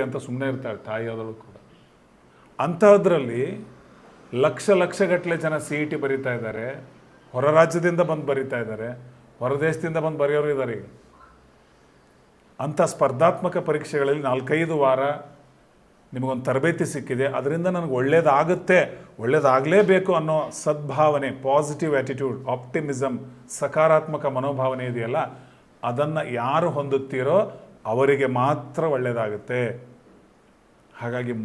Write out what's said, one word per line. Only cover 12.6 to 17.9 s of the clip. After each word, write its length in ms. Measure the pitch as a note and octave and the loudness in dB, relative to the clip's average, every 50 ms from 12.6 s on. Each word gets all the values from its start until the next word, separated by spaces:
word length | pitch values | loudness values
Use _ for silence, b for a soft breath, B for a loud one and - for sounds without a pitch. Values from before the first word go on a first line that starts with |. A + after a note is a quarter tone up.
| B2 | -8
ಅಂಥ 140 | D3+ D3 - F3 D#3+ - | -4 0 2 0 0 2
ಸ್ಪರ್ಧಾತ್ಮಕ 600 | - D#3 C3+ B2+ B2 D#3+ F3 F3+ E3+ - F3+ F3 F3+ - - | 2 0 0 2 4 2 2 2 2 -2 -4 -4 -2 -2 -2
ಪರೀಕ್ಷೆಗಳಲ್ಲಿ 560 | D3+ D3+ D3+ - - D3+ C#3 C#3 C#3+ D3+ C#3+ C3+ | -2 -2 -2 -4 -2 0 0 0 0 0 0 -2
ನಾಲ್ಕೈದು 480 | B2+ C3 B2 C3 D3+ D#3 E3 E3 E3+ D3+ C#3 | -2 -2 -2 0 0 0 0 0 0 2 4
ವಾರ 160 | C3 C3 C3 C3+ C#3+ D3 D3+ - - - - - _ _ _ _ _ _ _ _ _ _ _ _ _ - | 4 4 4 2 0 -2 -4 -8 -16 -20 -20 -20 _ _ _ _ _ _ _ _ _ _ _ _ _ -8
ನಿಮಗೊಂದು 300 | B2 C3 C3 C3 B2 B2+ D3 | -6 -4 -4 -4 -2 0 0
ತರಬೇತಿ 380 | B2+ C3 C3+ E3 E3+ - E3+ - - | 0 2 2 0 0 0 -2 -4 -4
ಸಿಕ್ಕಿದೆ, 320 | C#3+ - - C3 A#2+ C3 C#3 C3+ A#2+ | -6 -6 -4 -2 0 0 0 0 -2
ಅದರಿಂದ 300 | B2 C#3+ D#3 E3+ E3+ F#3 F3+ F3 | -2 -2 -2 -2 0 -2 -2 -2
ನನಗೆ 180 | E3+ D#3+ | -2 -2